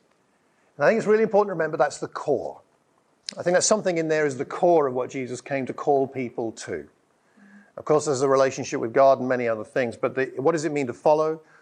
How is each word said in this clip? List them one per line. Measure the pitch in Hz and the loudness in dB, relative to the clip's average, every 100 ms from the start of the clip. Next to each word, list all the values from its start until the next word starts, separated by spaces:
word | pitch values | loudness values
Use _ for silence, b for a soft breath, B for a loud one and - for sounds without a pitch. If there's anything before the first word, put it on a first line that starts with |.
| _ _ _ _ _ _ _ - | _ _ _ _ _ _ _ 0
And | |
I | 143 | 2
think | 220 | 2
it's | 202 | 2
really | 214 | 2
important | 220 202 202 | 4 2 2
to | |
remember | 175 156 156 | -2 -4 0
that's | 147 - | 0 0
the | - | -10
core. | - - 120 76 64 _ _ _ _ _ _ - - | -8 -2 -2 -2 -12 _ _ _ _ _ _ -18 -6
I | |
think | 175 180 | 0 2
that | |
something | - 214 190 170 | 4 2 2 -2
in | 160 | 0
there | 156 151 | 0 0
is | 127 | -2
the | |
core | 139 - 180 165 139 | -8 0 4 4 4
of | |
what | 127 123 | -2 -6
Jesus | 139 123 123 | -6 -8 -10
came | - 139 127 | -6 -6 -6
to | |
call | - - 139 131 | -6 0 0 0
people | 131 120 - 117 | -4 -8 -6 -8
to. | 107 - 87 71 _ _ _ b b b b b - | -8 -10 -10 -10 _ _ _ b b b b b -16
Of | - | 0
course, | 151 156 | 0 0
there's | 127 | -2
a | 139 | 2
relationship | 135 135 131 123 143 | 4 2 0 -8 -6
with | 123 | -2
God | 120 135 131 | 4 4 4
and | 127 | 0
many | 127 120 | -2 -2
other | 110 | -4
things, | 107 143 120 110 | -4 -4 -4 -2
but | 131 127 | -4 -2
the, | 131 127 | -4 -2
what | 139 | 0
does | 165 156 | 0 -2
it | |
mean | 147 127 | -4 -4
to | |
follow? | 117 165 151 156 160 b b | -2 2 2 0 -4 b b